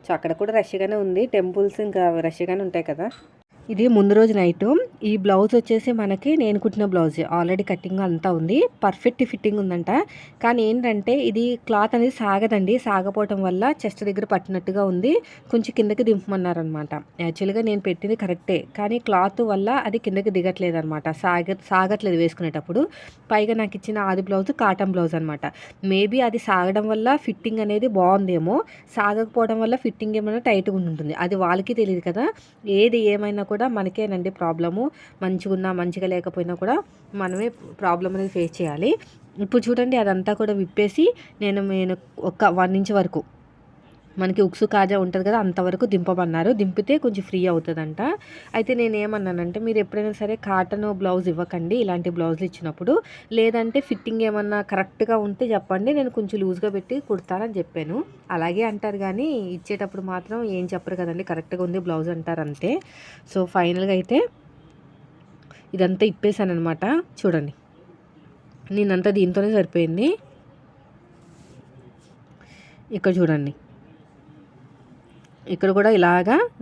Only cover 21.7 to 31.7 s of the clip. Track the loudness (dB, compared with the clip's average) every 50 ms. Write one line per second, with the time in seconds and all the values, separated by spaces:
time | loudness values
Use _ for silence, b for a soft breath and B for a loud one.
21.7 | 2 2 4 2 0 -2 0 0 2 2 2 0 0 -2 -6 -6 -6 -6 -8 -2
22.7 | 0 0 0 B B B B B B B -4 0 2 2 2 2 0 -2 -2 -4
23.7 | -6 -10 -8 -6 -4 -2 0 0 0 -2 0 0 0 0 0 -2 -2 2 2 2
24.7 | 4 2 0 0 2 0 0 0 0 -2 -2 -4 -4 -6 -6 -8 B B B B
25.7 | B -6 -2 0 2 2 2 2 2 2 0 2 0 -4 0 2 2 2 2 2
26.7 | 0 0 0 0 -2 0 2 2 2 2 0 -4 -8 -6 -6 -4 -4 -2 -2 0
27.7 | 0 0 0 2 2 4 6 6 6 4 2 2 0 0 0 2 0 0 -2 B
28.7 | B B B -8 -2 0 0 2 2 0 -2 0 0 0 0 2 0 0 0 0
29.7 | 0 0 -2 -4 -4 -4 -6 -2 -2 -2 -2 -2 -4 0 2 2 2 2 2 0
30.7 | -2 0 -2 -2 -4 -4 -6 -6 -4 -2 -2 -2 0 0 2 2 2 0 0 -2